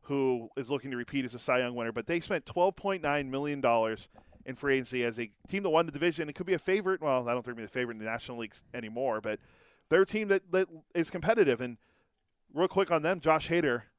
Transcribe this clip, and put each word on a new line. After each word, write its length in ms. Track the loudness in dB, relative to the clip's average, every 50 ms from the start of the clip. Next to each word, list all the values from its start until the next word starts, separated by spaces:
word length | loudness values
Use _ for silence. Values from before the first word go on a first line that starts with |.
who 460 | _ -4 -2 0 2 2 0 0 -4 -8 _
is 140 | -10 -6 -4
looking 220 | -6 -6 -6 -8
to 40 | -8
repeat 280 | -8 -8 -4 -4 -4 -4
as 100 | -4 -8
a 40 | -8
Cy 200 | -2 0 2 2
Young 160 | 2 0 -4
winner. 180 | -4 -6 -4
But 140 | -4 -6 -4
they 140 | -2 -4 -4
spent 260 | -2 -4 -4 -4 -4
twelve 300 | -4 0 2 2 2 2
point 260 | -2 -4 -4 -4 -2
nine 280 | -2 0 0 0 -2 -2
million 300 | -4 -4 -4 -4 -4 0
dollars 480 | 2 4 4 4 4 2 -2 -6 -8 -20 _ -20 _ _ -20 -18 -14
in 80 | -14 -12
free 220 | -4 0 2 2
agency 280 | 2 2 -2 -2 -2 -2
as 140 | -2 -2 -4
a 120 | -8 -8 _ _ _ -6
team 160 | -6 -2 0
that 60 | 4
won 160 | 4 4 4
the 60 | 2
division. 360 | -2 0 0 0 0 0 -6 -8
It 60 | -6
could 120 | -10 -2
be 80 | -2 -2
a 40 | 0
favorite. 440 | 2 0 0 2 2 0 -2 0
Well, 260 | 0 2 2 2 2 0
I 60 | -2
don't 100 | -2 -2
think 120 | -6 -10
they're 100 | -10 -10
the 60 | -6
favorite 240 | -4 -4 -4 -4 -4
in 20 | -8
the 120 | -6 -6
National 280 | -6 -6 -8 -10 -10 -8
League 160 | -10 -10 -10 -18 _ _
anymore, 480 | -12 -10 -10 -8 -6 -4 -2 -2 -2 -2
but 200 | -2 -4 -6 -6 _ _ _ _ _ _ _ _ _ _
they're 120 | 4 4
a 40 | 4
team 220 | 4 2 -4 2 2
that, 240 | 2 0 _ 0
that 160 | 0 0 0 0 -6 -20 _ _ _
is 160 | -2 -2 -2
competitive. 500 | -4 -2 2 2 6 6 6 6 4 2
And 160 | 0 -8 -8 -12 _ _ _ _ _ _ _ _ _ _ _ _ _ _ 0
real 140 | 0 0 2
quick 220 | 4 2 2 4
on 120 | 2 2
them, 180 | 2 2 0 2
Josh 280 | 4 4 4 4 2 0
Hader 320 | 0 2 2 2 0 0 -4 _ _